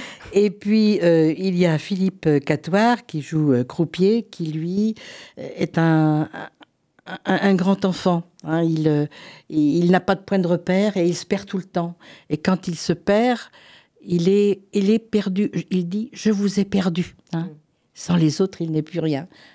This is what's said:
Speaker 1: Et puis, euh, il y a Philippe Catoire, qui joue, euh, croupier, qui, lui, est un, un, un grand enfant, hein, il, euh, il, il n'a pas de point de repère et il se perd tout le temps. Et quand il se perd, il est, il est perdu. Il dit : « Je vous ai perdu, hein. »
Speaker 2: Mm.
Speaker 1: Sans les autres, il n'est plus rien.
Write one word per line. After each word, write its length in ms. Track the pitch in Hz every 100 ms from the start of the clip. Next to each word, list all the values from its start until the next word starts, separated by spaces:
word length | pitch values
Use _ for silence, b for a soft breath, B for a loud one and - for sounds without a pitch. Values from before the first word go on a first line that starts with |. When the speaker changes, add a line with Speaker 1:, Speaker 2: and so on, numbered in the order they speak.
| B B B
Speaker 1:
Et 160 | 196 208
puis, 500 | 202 202 220 214 208
euh, 320 | 170 165 156 160
il 180 | 190 175
y 80 | 175
a 100 | 156
Philippe 500 | - 190 190 - 160 147 -
Catoire, 580 | 151 160 196 233 240
qui 160 | - 156
joue, 320 | 135 160 147
euh, 100 | 123
croupier, 580 | 127 - 160 - 190 226
qui, 240 | 220 - 160
lui, 480 | 156 165 190 220 214 B B B -
est 400 | 135 - 165 165
un, 540 | 165 160 156 151 151 - - _ - _ _ _ -
un, 120 | 185 -
un 280 | 190 196
grand 300 | 190 185 196
enfant, 380 | 190 175 190 170 - _
hein, 180 | 160 165
il, 260 | 165 160 156
euh, 160 | 147 147 B B B -
il, 340 | 156 147 170
il 60 | 175
n'a 100 | 180
pas 140 | 180
de 80 | 196
point 160 | - 196
de 80 | 170
repère 480 | 170 180 190 214 196
et 100 | 175
il 80 |
se 120 | 175 -
perd 180 | 196
tout 140 | - 190
le 60 |
temps. 320 | - 175 170 175 B B -
Et 80 | 151
quand 300 | - 185 -
il 80 | 165
se 180 | -
perd, 440 | 160 - 208 247 233 - B B B B _
il 280 | - 175 170
est, 320 | 202 202 196 -
il 160 | 208 196
est 100 | 226
perdu. 520 | - 214 196 185 208 - -
Il 160 | 185 175
dit : « 180 | 202 226
Je 160 | - 214
vous 280 | 202 202 202
ai 40 |
perdu, 520 | 196 196 180 170 170 - _
hein. » 60 | 165
Speaker 2:
Mm. 140 | 170 151 _ _ _
Speaker 1:
Sans 240 | - - 175
les 240 | 156 151
autres, 220 | 190 -
il 80 | 165
n'est 80 | 156
plus 180 | 151 170
rien. 280 | 160 139 175 b b